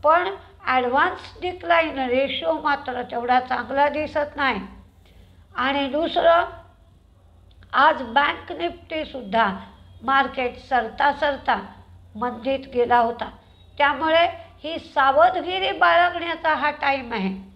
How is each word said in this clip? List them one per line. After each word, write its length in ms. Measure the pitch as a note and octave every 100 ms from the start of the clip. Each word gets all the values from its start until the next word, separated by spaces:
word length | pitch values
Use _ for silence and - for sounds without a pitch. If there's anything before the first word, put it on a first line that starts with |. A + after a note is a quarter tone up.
पण 260 | D4 E4 F4+ G4 - - -
ॲडव्हान्स 640 | B3+ B3 C4+ F4 F4+ - -
decline 580 | F4+ F4+ E4+ E4+ D#4+ C4+
ratio 600 | B3+ B3+ C4+ C4+ E4 D#4
मात्र 400 | D4+ C#4+ C4+ B3
तेवढा 380 | B3 A#3+ A#3+ B3+
चांगला 480 | B3+ B3 A3+ C4+ C#4+
दिसत 460 | C#4+ D4+ D4+ D4 C#4+
नाही. 240 | C#4 G#3+ F#3+ - - _ _ - - - _ -
आणि 320 | B3+ C#4 C#4
दुसरं, 560 | C#4+ D#4+ F4+ - E4+ E4+ - - _ _ _ _ _ _ _ _ - -
आज 280 | B3 C#4+ D4+
बँक 480 | B3 A#3+ C#4+ F4 -
निफ्टीसुद्धा 960 | E4+ E4+ E4+ - D#4+ D4 C4 G#3+ A3+ G#3+ F#3+ - - - -
market 540 | A#3 C4+ C4+ C4+ B3 A#3+
सरता 520 | - B3+ A3 - C#4
सरता 460 | C#4+ D4+ C4+ - G#3+ G3 - - - - G#3+
मंदीत 520 | B3 A3+ A#3 C4+ C4+
गेला 240 | B3 A#3+ A#3+
होता, 320 | A#3 A#3 G#3+ - - _ - -
त्यामुळे 480 | C#4+ C4 D#4+ E4 F4 - - -
ही 140 | D4+ E4
सावधगिरी 920 | - - C4+ C4+ F4 F#4 E4+ F#4 F#4+
बाळगण्याचा 840 | G4+ F4 E4+ F4 F4 E4+ E4 D#4+
हा 180 | D4+ D4
time 420 | D4 C4+ C#4 A#3+
आहे. 160 | A#3 F#3+ F#3+ -